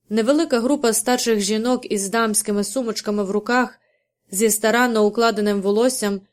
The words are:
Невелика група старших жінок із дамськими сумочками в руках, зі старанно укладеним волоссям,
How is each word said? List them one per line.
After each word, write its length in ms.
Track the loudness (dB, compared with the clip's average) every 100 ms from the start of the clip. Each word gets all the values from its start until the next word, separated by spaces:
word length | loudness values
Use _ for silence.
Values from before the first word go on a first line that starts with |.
| -4
Невелика 520 | -2 2 2 2 0
група 320 | 2 0 0
старших 480 | 0 0 0 2 0
жінок 520 | 0 -2 0 -2 -2
із 160 | -4 -2
дамськими 560 | -2 0 0 -2 -2
сумочками 600 | -2 -4 -4 -4 -4 -4
в 60 | -2
руках, 480 | -2 0 0 0 -6 _ _ _ _ -10
зі 200 | 0 0
старанно 560 | 2 2 2 2 2 2
укладеним 560 | 2 0 2 0 0
волоссям, 580 | 0 2 2 0 -4 -4 -10